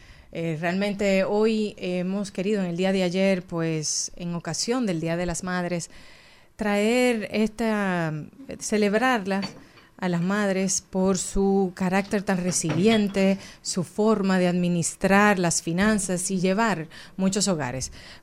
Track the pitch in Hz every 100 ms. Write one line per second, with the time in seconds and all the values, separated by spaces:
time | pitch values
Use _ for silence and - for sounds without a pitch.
0 | - - - - 165 156 170 185 202 202
1 | 202 190 185 208 220 220 208 - 180 180
2 | 180 190 202 - 190 214 180 170 185 196
3 | 180 185 196 185 180 170 165 160 151 -
4 | - - 175 170 170 156 - 254 226 165
5 | 165 170 180 165 185 180 175 175 - -
6 | - - - - - - 208 202 214 247
7 | 247 226 202 - 220 220 226 214 196 180
8 | 160 151 - - - - - 214 208 214
9 | 254 240 190 196 190 - - - - -
10 | 185 170 175 202 202 190 190 - - 190
11 | 185 190 - 196 196 196 190 185 190 190
12 | 196 214 196 185 180 - 165 151 208 220
13 | 202 196 190 196 - - - - 160 -
14 | 214 208 196 185 180 180 175 175 160 -
15 | 190 196 208 190 175 - - 170 208 214
16 | 190 180 185 185 185 190 226 160 156 -
17 | - - 190 208 202 165 127 127 - -
18 | - -